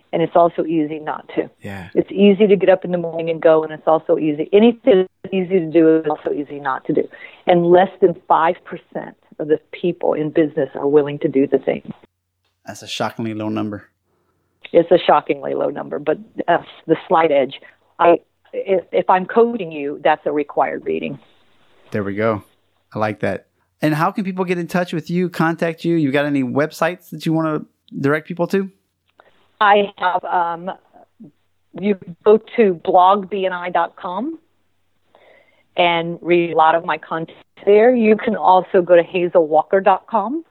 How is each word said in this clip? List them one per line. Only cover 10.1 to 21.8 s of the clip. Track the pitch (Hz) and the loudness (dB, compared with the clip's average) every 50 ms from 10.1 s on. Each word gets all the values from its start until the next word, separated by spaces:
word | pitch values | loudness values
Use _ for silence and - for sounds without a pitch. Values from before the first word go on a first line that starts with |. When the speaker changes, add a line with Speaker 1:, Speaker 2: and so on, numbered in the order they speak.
| - | -2
Speaker 1:
in | 151 156 156 | -2 -4 -2
business | 147 170 160 147 - 160 135 - - | 0 0 0 0 -2 -6 -6 -6 -6
are | - 143 | -6 -2
willing | 143 143 151 143 143 147 147 | 2 2 2 2 0 -4 -4
to | - | -4
do | 156 131 135 139 | -2 0 0 0
the | 143 - | 0 -2
thing. | - - - - - - - - _ _ _ _ _ _ _ _ _ _ _ _ _ _ | -2 -2 -2 -6 -6 -6 -14 -18 _ _ _ _ _ _ _ _ _ _ _ _ _ _
Speaker 2:
That's | - 101 - | -18 -18 -16
a | 113 | -14
shockingly | 104 - - 117 107 - - 117 113 110 | -10 -8 -6 -6 -6 -6 -8 -8 -8 -8
low | 107 107 107 | -6 -6 -6
number. | 107 110 107 107 104 98 - _ _ _ _ _ _ _ _ _ _ _ _ _ _ _ - - | -6 -6 -6 -6 -8 -12 -16 _ _ _ _ _ _ _ _ _ _ _ _ _ _ _ -6 0
Speaker 1:
It's | - 170 165 - | 2 2 4 4
a | 180 | 2
shockingly | 170 - - 165 147 - - 151 143 135 143 139 | 2 4 4 2 2 2 -2 -6 -6 -6 -6 -4
low | 143 156 147 | -4 -4 -4
number, | 143 156 143 143 160 151 | -6 -8 -10 -8 -10 -6
but | 147 156 156 - 214 _ - 196 - | -4 -4 -6 -6 -8 _ -12 -6 -2
that's | - 170 151 - - - - - | -2 -2 -2 -2 -8 -20 -8 -2
the | - 160 - - | -2 -2 -2 0
slight | - 185 165 165 160 | 0 2 2 2 2
edge. | 143 139 131 135 - - - - _ _ _ _ _ - | 2 0 0 -2 -6 -12 -20 -20 _ _ _ _ _ 0
I, | 170 170 170 - _ _ _ _ _ _ - | 2 4 2 2 _ _ _ _ _ _ -10
if, | 202 - 196 190 185 - - | -8 -4 -2 -2 -2 -2 -4
if | - 190 175 - | -4 -2 2 2
I'm | 196 185 185 | 2 2 0
coaching | - - 233 233 233 233 226 185 160 | 0 2 2 2 2 0 -4 -8 -10
you, | 160 151 143 143 147 - 147 | -8 -8 -8 -8 -6 -2 0
that's | 160 151 - - | 0 0 0 -2
a | 160 | -4
required | 147 151 147 - - 156 139 147 147 139 - | -4 -4 -4 -4 -2 -2 -2 -2 -4 -8 -6
reading. | - - - - 110 143 - _ _ _ _ _ _ _ _ _ _ _ _ | -6 -6 -6 -6 -8 -10 -12 _ _ _ _ _ _ _ _ _ _ _ _